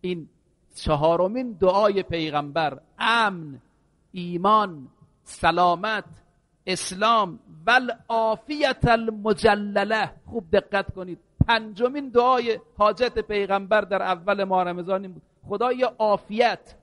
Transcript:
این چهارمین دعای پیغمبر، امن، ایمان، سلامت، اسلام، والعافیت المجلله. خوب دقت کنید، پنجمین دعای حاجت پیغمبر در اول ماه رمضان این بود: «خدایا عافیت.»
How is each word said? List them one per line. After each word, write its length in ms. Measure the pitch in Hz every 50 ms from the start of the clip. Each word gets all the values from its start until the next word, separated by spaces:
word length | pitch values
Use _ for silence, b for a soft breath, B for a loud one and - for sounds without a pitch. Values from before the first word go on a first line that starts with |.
این 280 | - 180 180 170 151 - _ _ _ _ _ _ _ _ _
چهارمین 760 | - - - 156 143 151 160 170 170 180 190 214 254 262 247 220
دعای 500 | 160 190 185 180 196 214 208 202 196 180
پیغمبر، 760 | - 165 170 160 156 143 147 147 147 139 165 160 151 135 135 _ _ _ -
امن، 640 | 202 - 226 233 226 208 196 170 160 151 135 123 _ _ _ _ _ _ _ _ _ _ -
ایمان، 760 | 185 175 175 175 170 180 202 214 214 208 196 170 147 131 - _ _ - _ _ _ _
سلامت، 800 | - - - - 170 165 175 180 175 175 170 190 220 220 208 - - - - _ _ _ _ _ _ _ _ _
اسلام، 720 | - 185 175 - - 185 185 208 220 233 226 208 180 160 - _ _ 160 156 160
والعافیت 1200 | 214 233 262 262 240 226 233 - _ 226 226 226 220 220 214 - - 302 294 294 269 - - - 240
المجلله. 1200 | 233 226 226 226 220 214 202 220 208 - - 220 208 208 208 202 202 202 202 202 220 220 202 165 - - _
خوب 180 | - - 233 190 160 -
دقت 420 | 196 190 - - 196 190 - -
کنید، 240 | 190 185 185 170 - _ _ _ _ - -
پنجمین 600 | 233 226 220 220 214 175 240 247 269 294 285 262
دعای 500 | 214 240 240 247 262 247 240 233 220 - - _ _ -
حاجت 400 | 208 208 208 - 247 240 233 220
پیغمبر 640 | 208 - 208 208 202 185 196 196 196 185 214 214
در 220 | 208 180 202 190 190
اول 420 | 185 185 175 170 196 202 196 202
ماه 200 | 196 190 185 180
رمضان 380 | 175 175 180 175 175 190 190 196
این 100 | 190 180
بود: 100 | 156 _ _ _ _ _ -
«خدایا 440 | 196 202 226 254 247 247 254 240 - _
عافیت.» 760 | 220 214 202 190 - - 208 220 247 226 196 - _ - - -